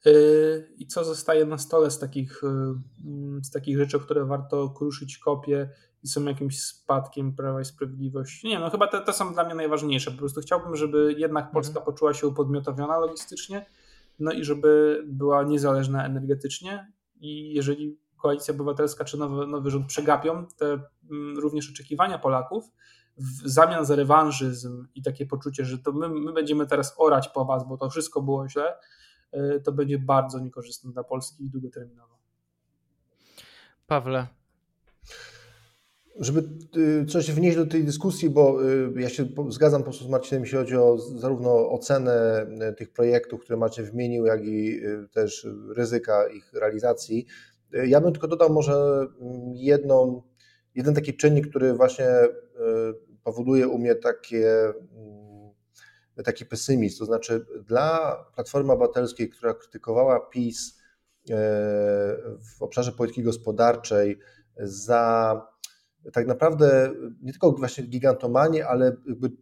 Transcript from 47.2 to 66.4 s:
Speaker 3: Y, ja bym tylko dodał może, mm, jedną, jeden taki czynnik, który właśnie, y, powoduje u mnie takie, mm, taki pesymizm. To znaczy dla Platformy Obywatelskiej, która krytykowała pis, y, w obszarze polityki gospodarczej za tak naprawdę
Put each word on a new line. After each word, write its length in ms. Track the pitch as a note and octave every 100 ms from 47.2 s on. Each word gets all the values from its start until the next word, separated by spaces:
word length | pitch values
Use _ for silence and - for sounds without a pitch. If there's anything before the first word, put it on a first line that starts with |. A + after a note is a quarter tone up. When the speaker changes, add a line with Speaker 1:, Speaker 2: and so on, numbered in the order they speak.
| B2 - - _ _
Speaker 3:
Y, 140 | - B2+
ja 120 | C#3+
bym 120 | F3
tylko 160 | D3+ D#3
dodał 240 | E3 D#3+
może, 540 | D#3 C#3+ C#3+ C#3+ C#3 C3+ -
mm, 340 | B2 B2+ B2
jedną, 680 | B2 C3+ C#3+ C#3 C3 B2+ B2 _ _ _ _ _
jeden 200 | B2+ C3+
taki 220 | D3 C#3+ -
czynnik, 340 | D3+ D3 D3
który 240 | C#3 C3
właśnie, 340 | B2 B2+ - B2+
y, 220 | B2 A#2+ - - A#2+ A2+ A2+ A2+ A2 _ _
powoduje 440 | A#2 A#2+ B2 C3+ B2+
u 100 | B2+
mnie 160 | A#2+
takie, 800 | A#2 A#2+ A#2 - A#2 A2 A2 A2 G#2+ - A2
mm, 1300 | G#2+ G#2 G#2 G#2 G#2 _ _ _ - _ _ -
taki 220 | A2 - B2
pesymizm. 520 | A2+ - C3 G#2 -
To 60 |
znaczy 420 | A2 A2+ - A2+ A2+ C#2+ G2
dla 500 | A#2+ D3+ D#3+ D3+ B2+ -
Platformy 380 | - - C#3+ C#3
Obywatelskiej, 580 | B2+ A#2+ B2+ A#2+ A#2+ A#2
która 240 | _ A#2
krytykowała 680 | A2 - A2 - A2+ C3+ A#2+
pis, 580 | - B2+ A#2+ - - _ _ _ _ _ -
y, 20 | A2 G#2+ G#2+ G#2 G#2 G#2 G2+ G2+ - A2+ G#2 A2 -
w 60 |
obszarze 300 | B2+ - B2
polityki 300 | A#2 A#2 B2
gospodarczej 960 | A#2 A2+ - G#2 A#2 A#2 - G#2 G2+ G2+ - _ _ -
za 840 | G2+ G2 G#2 A#2+ A#2 A2+ A2+ A2 - _ - _ _ _ -
tak 140 | A#2+ A#2+
naprawdę 640 | B2